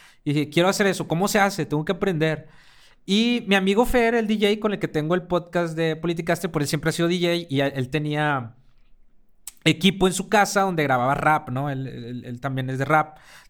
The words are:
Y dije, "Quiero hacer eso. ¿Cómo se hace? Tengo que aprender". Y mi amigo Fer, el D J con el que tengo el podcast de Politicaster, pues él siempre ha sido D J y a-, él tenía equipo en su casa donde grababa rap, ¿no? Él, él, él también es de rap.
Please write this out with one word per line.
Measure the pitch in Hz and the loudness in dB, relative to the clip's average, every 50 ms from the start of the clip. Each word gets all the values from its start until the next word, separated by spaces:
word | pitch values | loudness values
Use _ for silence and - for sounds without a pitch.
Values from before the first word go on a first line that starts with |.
| - - - _ _ | -20 -20 -20 _ _
Y | 151 143 | -2 0
dije, | 151 147 147 | 0 -2 0
"Quiero | - 170 170 190 | 2 2 4 4
hacer | 196 - 208 196 | 2 2 2 0
eso. | 180 - 160 - | 0 0 -2 -2
¿Cómo | 160 165 196 202 | -2 0 0 0
se | - 214 | 2 2
hace? | 196 202 190 - 151 - | 2 2 0 -2 -4 -2
Tengo | 143 151 156 | -2 -4 -2
que | 156 | -2
aprender". | 196 196 208 196 185 151 156 160 156 151 156 - - - - - - - - - - _ _ | -2 -2 0 -2 0 0 0 0 -2 -4 -8 -16 -20 -20 -20 -20 -20 -20 -20 -20 -20 _ _
Y | - 190 208 226 240 240 240 - | 0 2 2 2 2 0 0 0
mi | 185 196 | 2 2
amigo | 196 190 190 202 202 247 | 2 2 2 2 2 2
Fer, | 247 - 254 233 233 233 | 2 4 2 2 4 2
el | 233 226 | 0 0
D | 208 220 | 0 0
J | 208 208 202 208 214 | 2 2 2 2 2
con | 214 214 202 | 0 -2 -2
el | - | -2
que | - 151 | -4 -4
tengo | - 156 151 156 175 | -2 -2 0 0 0
el | 180 170 | -2 0
podcast | 170 175 175 170 170 - 175 175 165 160 | 0 -2 -2 -2 -2 -2 -2 -2 -2 -2
de | 160 165 160 160 | -2 -2 -2 -2
Politicaster, | 160 160 170 170 165 170 170 170 165 - 165 | -2 -4 -4 -4 -4 -2 -2 -2 -2 -2 -4
pues | - 156 147 | -2 -2 -2
él | 139 | 0
siempre | - 151 - 160 | -2 -2 -2 -2
ha | |
sido | 156 - 165 170 | 0 0 0 0
D | 180 185 | 2 2
J | 175 175 170 175 170 - 135 | 2 0 0 0 -2 -2 0
y | 135 | 0
a-, | 139 139 | 0 0
él | 139 139 131 127 | 0 -2 -4 -2
tenía | 135 156 151 151 147 147 151 151 143 135 120 113 - - - - - - - _ - _ - - _ - - _ - _ _ - - - _ | -2 -4 -2 -2 -2 0 0 0 0 -2 -4 -6 -14 -18 -20 -20 -20 -20 -20 _ -20 _ -20 -20 _ -20 -20 _ -20 _ _ -20 -20 -2 _
equipo | 160 156 160 160 196 - 196 185 | 0 0 4 2 2 2 4 0
en | 185 175 | 0 0
su | 185 190 - | -2 -4 0
casa | - 214 202 190 - 202 | 2 2 2 4 2 0
donde | 196 196 180 160 147 | 0 0 0 0 0
grababa | 139 131 123 120 131 143 | 2 2 2 2 2 0
rap, | - - 151 151 151 151 - | 2 2 2 2 2 0 -4
¿no? | 127 127 139 147 | -4 -4 -4 -4
Él, | 139 131 135 127 | -4 -6 -6 -8
él, | 120 127 120 117 123 123 117 | -10 -10 -10 -10 -10 -10 -10
él | 123 120 120 | -10 -12 -8
también | - 139 131 131 131 127 | -6 -6 -4 -4 -4 -4
es | 131 131 | -2 -4
de | 139 | 0
rap. | 127 156 156 151 151 - - - - - - - _ | 2 2 2 2 0 -6 -18 -20 -20 -20 -20 -20 _